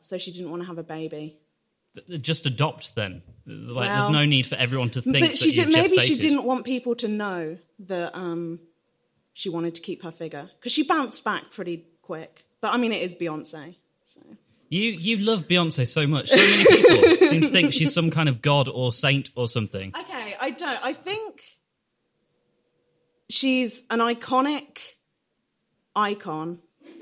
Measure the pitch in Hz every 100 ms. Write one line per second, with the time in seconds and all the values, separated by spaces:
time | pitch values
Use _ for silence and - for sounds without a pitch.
0 | - 185 180 175 170 170 180 165 160 160
1 | 160 151 156 151 _ _ _ _ _ -
2 | - 170 123 156 143 117 156 160 - -
3 | 98 87 - - - 104 117 123 120 208
4 | - 151 147 135 123 - 123 131 120 123
5 | 247 - 320 - 320 294 311 330 370 370
6 | - 254 311 285 247 254 247 254 247 233
7 | 220 214 208 180 156 170 _ _ 185 180
8 | 170 180 180 170 165 170 _ _ _ _
9 | _ _ _ - 196 165 170 165 - 165
10 | 170 - 160 147 165 _ 247 302 277 320
11 | 240 - 214 180 - - 175 165 _ _
12 | - 160 156 _ _ - - 247 233 196
13 | 175 175 170 156 - 160 151 175 _ _
14 | _ _ - 220 _ _ - 170 226 175
15 | 180 220 208 220 151 180 165 147 123 160
16 | 147 147 - 269 202 202 440 370 - -
17 | 349 349 311 165 285 185 277 - 156 175
18 | 165 165 151 120 147 143 131 123 127 -
19 | 139 139 - 123 120 123 104 95 95 -
20 | - 254 208 - 262 330 320 240 254 311
21 | - 415 427 - - _ _ _ _ _
22 | _ _ _ _ _ _ _ _ _ _
23 | _ _ - - 269 254 240 - - 233
24 | 233 240 - 254 285 294 - - - _
25 | _ _ _ _ _ _ _ _ _ 202
26 | 208 208 185 156 160 175 _ _ - -